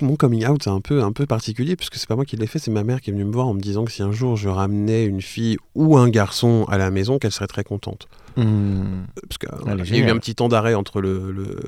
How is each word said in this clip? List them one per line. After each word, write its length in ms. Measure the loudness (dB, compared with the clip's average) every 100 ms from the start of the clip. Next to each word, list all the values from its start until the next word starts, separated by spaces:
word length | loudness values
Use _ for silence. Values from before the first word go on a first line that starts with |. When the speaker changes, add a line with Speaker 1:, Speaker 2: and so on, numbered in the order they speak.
Speaker 1:
mon 140 | -2 2
coming 300 | 2 4 2
out, 140 | 0
c'est 60 | 0
un 100 | -2
peu, 220 | 0 0
un 80 | 2
peu 140 | 0 -2
particulier, 500 | -2 -2 -4 -2 -2
puisque 200 | -6 -10
c'est 120 | -4
pas 80 | -2
moi 100 | -2
qui 100 | -4
l'ai 100 | -4
fait, 120 | -4
c'est 100 | -2
ma 120 | -2
mère 180 | 0 -2
qui 80 | -4
est 40 |
venue 120 | -4 -2
me 60 |
voir 140 | 0 0
en 60 |
me 60 | -2
disant 220 | -2 -2 -4
que 60 |
si 100 | -2
un 80 | -2
jour 240 | 0 0 0
je 100 | -2
ramenais 560 | 0 0 0 0 0 0
une 160 | -2
fille 360 | -6 -4 -2 -2 -4 0
ou 220 | 6 8
un 100 | 8
garçon 560 | 6 2 2 4 4 4
à 80 | 2
la 120 | 2
maison, 260 | 0 0 0
qu'elle 120 | -2
serait 160 | -2 -6
très 160 | -6
contente. 440 | -6 -6 -8 -12 -16 -20 -8 0
Speaker 2:
Hmm. 60 |
Speaker 1:
Euh, 580 | 2 2 2 0 -2 -6 -8 -14 -14
parce 100 | -10
que, 80 | -10
Speaker 2:
Elle 60 | -8
est 40 |
Speaker 1:
voilà, 120 | -6 -4
il 20 |
y 40 |
a 20 |
eu 160 | 0 2
Speaker 2:
géniale. 140 | 2 2
Speaker 1:
un 40 |
petit 160 | -2 -2
temps 140 | 2
d'arrêt 240 | 2 2 0
entre 260 | -2 -4
le, 300 | -2 -2 -4
le 280 | -8 -8 -10